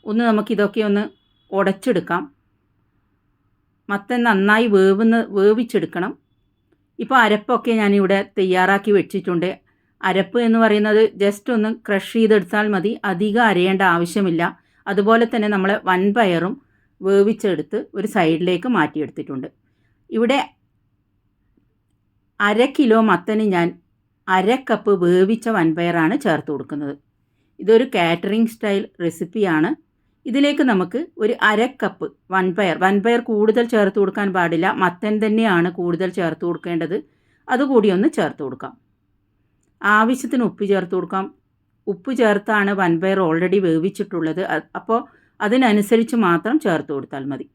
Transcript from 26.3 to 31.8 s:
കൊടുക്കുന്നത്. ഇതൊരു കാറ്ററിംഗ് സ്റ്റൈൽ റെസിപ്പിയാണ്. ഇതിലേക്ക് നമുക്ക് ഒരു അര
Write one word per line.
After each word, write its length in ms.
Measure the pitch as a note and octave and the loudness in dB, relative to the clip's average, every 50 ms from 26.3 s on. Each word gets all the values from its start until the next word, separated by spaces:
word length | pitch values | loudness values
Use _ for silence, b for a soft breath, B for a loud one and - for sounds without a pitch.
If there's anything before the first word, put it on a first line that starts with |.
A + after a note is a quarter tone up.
| D#3 D3+ - - | -2 -2 -4 -6
കൊടുക്കുന്നത്. 420 | D3 C3 C3 - D3+ C#3+ D3 C#3 C#3 - _ _ _ _ _ _ _ _ _ _ _ - | -8 -8 -8 -10 -10 -10 -8 -10 -10 -12 _ _ _ _ _ _ _ _ _ _ _ -8
ഇതൊരു 240 | - F#3 A3+ A3+ C4 C4 - | 2 4 4 4 4 2 0
കാറ്ററിംഗ് 560 | G3 E3+ E3 E3+ E3+ - G3 G3+ A3 A3+ A3 - | 0 0 0 0 -2 -2 -4 0 0 0 -2 -2
സ്റ്റൈൽ 280 | - - G#3 G3+ G3+ A3+ - _ _ | -6 -4 -2 -2 -2 -4 -6 _ _
റെസിപ്പിയാണ്. 680 | F3 E3 E3 - E3+ E3+ _ A3+ G3+ F#3 D#3+ D#3 D#3 G#3 D#4 - _ _ _ _ _ _ _ _ _ C#4+ | -6 -6 -4 -6 -12 -8 _ -2 0 0 2 0 0 0 -2 -6 _ _ _ _ _ _ _ _ _ -4
ഇതിലേക്ക് 340 | A3+ C#4 C#4+ C#4+ C#4+ D4 D4 B3+ | 0 2 2 2 2 2 0 2
നമുക്ക് 300 | G#3+ F#3 F#3 F3 - B3 E4+ - _ - | 2 0 0 -2 -4 -8 -8 -8 _ -4
ഒരു 140 | A3 G#3+ A#3+ - - G#3+ | -2 -2 -2 0 0 0
അര 100 | G#3+ G#3 A#3+ C4 - _ | 2 2 0 -2 -2 _